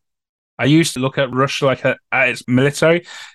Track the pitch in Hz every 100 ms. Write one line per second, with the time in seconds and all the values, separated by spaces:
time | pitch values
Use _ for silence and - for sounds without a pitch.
0 | _ _ _ _ _ - 127 156 160 127
1 | 131 147 131 123 135 - 139 127 135 -
2 | _ 123 127 113 - 127 139 - 160 170
3 | - - -